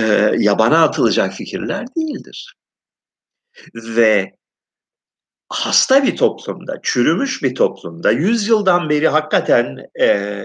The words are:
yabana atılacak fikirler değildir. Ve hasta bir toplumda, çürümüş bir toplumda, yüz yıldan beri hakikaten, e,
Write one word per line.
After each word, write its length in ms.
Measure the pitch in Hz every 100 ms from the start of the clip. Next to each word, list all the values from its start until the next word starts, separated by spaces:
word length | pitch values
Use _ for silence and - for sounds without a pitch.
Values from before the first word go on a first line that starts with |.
| 113 104 107 120
yabana 440 | 104 - 113 160
atılacak 520 | 151 156 117 98 98
fikirler 520 | - 101 95 101 - 247 330
değildir. 580 | 320 262 - - - _ _ _ _ _ _ _ _ _ _ - -
Ve 600 | 117 113 113 110 104 95 - _ _ _ _ _ _ _ _ _ _ _
hasta 560 | - - - - 269
bir 120 | 269 143
toplumda, 640 | 117 - - 90 - -
çürümüş 600 | - 127 127 175 269 -
bir 120 | 135
toplumda, 560 | 123 98 - 87 82 95
yüz 380 | 120 180 233 208
yıldan 420 | 220 185 175 160
beri 180 | 151 151
hakikaten, 680 | 147 - 190 - 123 123 131 - -
e, 360 | 123 104 101 101